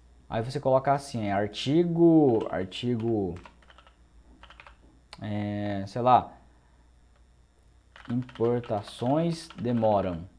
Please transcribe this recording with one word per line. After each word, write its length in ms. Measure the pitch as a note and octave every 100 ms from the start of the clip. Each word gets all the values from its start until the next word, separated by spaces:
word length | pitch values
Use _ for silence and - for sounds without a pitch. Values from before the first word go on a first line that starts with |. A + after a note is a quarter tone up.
| _ _ -
Aí 140 | A#2
você 160 | A#2 C3+
coloca 340 | C3 C3 C3+
assim, 340 | C#3 - A#2+ G#2
é 60 |
artigo, 1120 | G2 G#2 - C3 D#3 F3 E3 E3+ D#3+ C#3+ A2 -
artigo, 840 | E2+ F#2+ - B2 A#2+ A2+ A2 F#2+ F2 - - - - - _ _ _ - - - - - - _ _ _ -
é, 640 | G#2+ G#2 G#2 G#2 G#2 G2+ G2
sei 160 | B2
lá, 300 | B2 A#2+ - - - _ _ _ _ _ _ _ _ _ _ _ _ _ _ - -
importações 1400 | A#2+ B2 - A#2 A#2+ A#2 A2 - - A#2+ D3+ E3+ E3 - -
demoram. 680 | A#2 A#2+ A2 G2+ F#2 E2 F2+